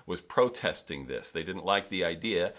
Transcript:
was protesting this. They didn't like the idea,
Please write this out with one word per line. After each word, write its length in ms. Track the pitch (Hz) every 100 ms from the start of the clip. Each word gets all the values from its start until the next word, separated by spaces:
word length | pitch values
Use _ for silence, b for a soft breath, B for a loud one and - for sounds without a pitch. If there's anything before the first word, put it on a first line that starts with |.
| -
was 160 | 90
protesting 840 | - - 123 - 92 - - 71 65
this. 240 | 64 -
They 120 | 82
didn't 220 | 80 92 90
like 240 | 101 -
the 160 | 92 85
idea, 480 | 85 113 90 90